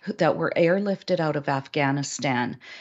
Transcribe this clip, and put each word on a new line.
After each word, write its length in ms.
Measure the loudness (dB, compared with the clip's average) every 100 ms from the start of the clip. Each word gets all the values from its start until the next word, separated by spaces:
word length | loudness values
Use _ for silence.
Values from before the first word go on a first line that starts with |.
who, 140 | -8
that 220 | 0 0 2
were 160 | 0 2
airlifted 640 | 4 2 0 -4 -2 0
out 160 | 0 -2
of 120 | -2
Afghanistan. 1120 | -2 -2 0 0 0 -4 -4 -2 0 -2 -6 -14 -20